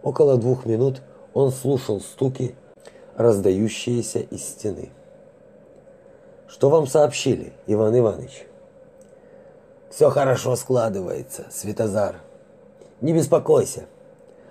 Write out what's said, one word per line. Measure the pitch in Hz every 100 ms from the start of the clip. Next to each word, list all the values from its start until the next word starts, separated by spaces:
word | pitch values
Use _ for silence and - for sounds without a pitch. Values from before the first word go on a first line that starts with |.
Около | - 139 147 127
двух | 117 127 117
минут | 113 135 131 - - -
он | - 139
слушал | 131 135 131 - 101
стуки, | - - 131 131 127 - - - - - - -
раздающиеся | 117 101 98 95 107 - - 120 110 113
из | - -
стены. | - - 107 90 - - - - - _ - - - - - - - - - - -
«Что | - 135
вам | 160 139
сообщили, | 156 147 - 135 87 - - -
Иван | 104 110 123
Иваныч?» | 113 90 - - - - - - - - - - - - - - - - -
«Всё | - 147
хорошо | 147 135 120 127 120
складывается, | - 127 113 98 92 - - - -
Светозар. | - 101 107 110 101 98 - - - - - - - - -
Не | 147
беспокойся. | 160 - 160 143 147 - - - - - - - - -